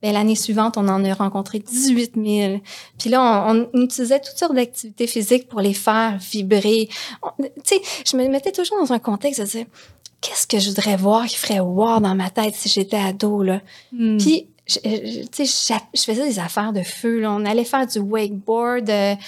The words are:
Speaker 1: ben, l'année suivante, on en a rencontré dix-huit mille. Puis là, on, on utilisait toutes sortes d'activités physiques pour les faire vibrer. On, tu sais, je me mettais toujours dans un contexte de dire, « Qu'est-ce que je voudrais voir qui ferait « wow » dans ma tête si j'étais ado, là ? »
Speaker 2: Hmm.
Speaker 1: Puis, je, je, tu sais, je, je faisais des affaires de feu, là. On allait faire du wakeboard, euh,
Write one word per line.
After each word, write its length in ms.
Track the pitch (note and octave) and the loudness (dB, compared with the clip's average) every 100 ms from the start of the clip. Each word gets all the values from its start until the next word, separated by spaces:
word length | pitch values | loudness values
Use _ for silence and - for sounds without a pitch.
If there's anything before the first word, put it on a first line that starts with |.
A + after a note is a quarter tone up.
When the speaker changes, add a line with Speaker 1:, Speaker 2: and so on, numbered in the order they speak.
Speaker 1:
ben, 100 | G#3 | -2
l'année 220 | G#3 G#3+ G#3+ | 2 2 2
suivante, 400 | - G#3+ A3 A3 | 0 0 2 2
on 120 | G3 | 2
en 140 | F#3+ G3 | 2 2
a 80 | |
rencontré 460 | F#3+ G3 G3 G3 G#3+ | 0 0 -2 -6 -8
dix-huit 580 | - B3 C4+ A#3+ A#3 A#3 | -4 0 2 2 0 -2
mille. 420 | G#3+ G#3 G3+ G3 - - - - | 0 2 0 -2 -8 -20 -18 -8
Puis 100 | A3+ | 0
là, 360 | B3+ B3 G#3 G#3+ | 4 4 4 4
on, 220 | A3+ A#3+ | 2 2
on 80 | B3 | 2
utilisait 380 | B3+ - A#3+ C#4 | 2 0 2 2
toutes 180 | C#4 - | 0 -4
sortes 180 | E4+ B3+ | 0 0
d'activités 520 | A#3+ - A3 G#3 A#3 | 0 -4 -10 -4 -2
physiques 400 | A#3 G3+ B3 - | 0 2 2 2
pour 140 | A3 | 0
les 120 | G3+ | 0
faire 440 | G3 A#3 A3 A3+ G3 | 2 2 2 2 -2
vibrer. 680 | - G#3 F#3+ G#3 G#3 A3+ A3 - - A#3+ | -6 -4 2 2 4 2 2 -6 -12 -10
On, 80 | - - | -10 -8
tu 100 | C#4 - | -8 -4
sais, 180 | - G4 - - - | 0 0 0 -6 -2
je 120 | C4 | 0
me 100 | C4 | 2
mettais 240 | C#4 F#4+ | 0 -2
toujours 260 | F#4 F4 G#4 | -2 -2 0
dans 120 | C#4 | 0
un 80 | A#3 | 0
contexte 400 | A#3 G3+ C#4+ B3 | -2 -2 -2 -2
de 60 | G3+ | -4
dire, « 200 | A3+ A#3 - - _ - - | -6 -10 -16 -20 _ -20 -12
Qu'est-ce 240 | - - - | -8 -4 0
que 120 | G#3 | 0
je 100 | G3 | 0
voudrais 280 | G3 G#3 F#3+ | 0 0 2
voir 280 | G3 A3 A#3 | 4 2 2
qui 100 | - | -4
ferait « 220 | - G3+ | -2 0
wow » 380 | F3+ F#3 A#3 A3+ | 0 2 2 4
dans 140 | G3 F#3+ | 2 0
ma 140 | F#3 | -2
tête 260 | A3+ G#3+ - | -2 -2 -2
si 120 | G3+ | -2
j'étais 300 | G3+ G3 G#3 | 0 0 0
ado, 460 | G3 G3 G#3 G#3 | -2 0 0 2
là ? » 180 | F#3+ G3 - - - | 0 0 -4 -20 -12
Speaker 2:
Hmm. 240 | A#3+ A3+ G#3+ | -2 2 4
Speaker 1:
Puis, 300 | D4+ D#4+ - _ - | 4 2 0 _ -6
je, 140 | - G#3+ | -4 -2
je, 360 | A3 A3 A#3 - | -4 -4 -10 -8
tu 180 | - C4+ | -2 -2
sais, 280 | - - A3 - | 0 -2 -2 -4
je, 60 | - | -4
je 40 | - | -2
faisais 200 | A3 C#4+ | 0 0
des 140 | G3+ | -2
affaires 320 | E3+ G#3 G#3+ | -4 -4 -2
de 100 | G3+ | -2
feu, 360 | F3+ - A#3 A#3 | -4 -4 -2 0
là. 120 | G#3+ | 0
On 120 | G#3 G#3 | -2 0
allait 200 | A3+ A#3 | 0 0
faire 200 | C4+ B3+ | 0 0
du 140 | G#3+ | -2
wakeboard, 920 | G3+ A3 G#3 G3 G#3 A3+ A#3+ B3 G#3+ | -2 -2 -2 -4 -2 -2 0 -2 0
euh, 240 | G#3 G3 G3+ | 0 0 -2